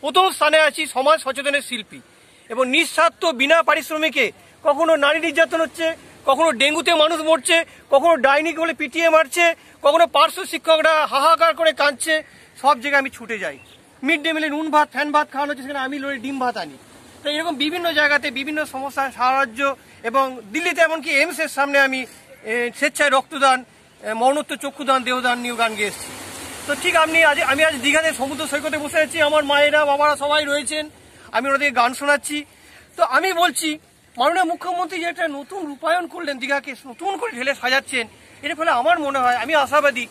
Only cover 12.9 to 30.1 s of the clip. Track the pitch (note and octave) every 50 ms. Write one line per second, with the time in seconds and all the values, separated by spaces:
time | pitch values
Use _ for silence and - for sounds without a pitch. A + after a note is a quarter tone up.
12.9 | C#4+ C#4 C4+ C4+ - - A#3 G#3 A3+ G#3 F#3 D#3+ C#3 C3 - - - _ _ _
13.9 | _ _ - C4+ E4 D#4 C#4+ E4 D#4+ D#4 D#4 D#4 C#4+ D4+ D#4+ D#4+ C#4+ D4+ D4 D4
14.9 | - B3 D4 D4 C#4+ D4 D4+ D4 - C4+ D4 C#4+ D4 C4 C4 C4+ C#4+ C#4 C4 C4
15.9 | C#4 D4 C4+ C#4 C#4 B3+ A3 C4 C#4 C4+ B3+ B3 A#3+ A3 F3 D3+ C3+ B2+ - -
16.9 | - - - - - - - D4 D4 D4+ E4 F4 E4 B3 C#4+ D4+ D#4+ F4+ E4+ E4+
17.9 | D#4+ D4 D4+ C#4+ D4 C#4+ - D4 A#3+ C4 C#4 D#4 D4+ D4+ D4+ - - C4+ C4+ C#4
18.9 | B3+ D4 C4+ C4 - G3+ B3 B3+ C4 C4+ C4+ A#3+ A3 B3 C#4+ C#4 C4+ - - -
19.9 | - - - A#3 A3+ C4+ C4+ C4 C4 B3 A3 G3 G#3 D#4 F4 F4+ E4+ D4+ E4 D#4
20.9 | D#4+ D#4+ C4 D#4+ D4+ C#4 D4 E4+ D#4 C#4 D#4+ C#4 - - C#4 C#4+ C#4+ C#4 C#4 C4+
21.9 | C4 C4 B3+ - - - - _ - - - G#3+ A3 A#3+ A#3+ A#3+ - - C#4 D4+
22.9 | D4 - D4 C#4+ C4 C4+ C4 _ D#4+ C#4 C#4 C4+ C4 B3+ B3 _ _ _ _ _
23.9 | _ _ - G#3 A3 A3+ A#3 C4 C#4 D4+ C#4+ - D#4 A3 - C#4 - - D4 B3
24.9 | C4+ C4 B3 A#3+ B3+ B3+ B3 B3 A#3+ B3 A#3+ B3 A#3+ A3 A#3 A3 A3 G3+ G#3+ G3+
25.9 | F3 - - - - - - - - - - - - - - - C#4+ C#4 - F4+
26.9 | E4 E4 D#4+ D#4 D#4+ E4 E4 D4+ C#4+ D#4 - - C4+ C#4+ D#4 D#4+ D4+ C4 A#3 C#4+
27.9 | C#4+ D#4 D#4+ D#4+ D4 - B3 C#4 D4+ C4+ D#4 C4+ C#4 D4 C#4 D#4 D4 D4+ D4 D4
28.9 | - E4 D#4 - - E4 D4+ D4 D4+ D4+ D4 C#4 C#4+ C#4+ D4 D4 C#4+ D4+ D4+ C#4+
29.9 | C#4 C#4+ D4 D4+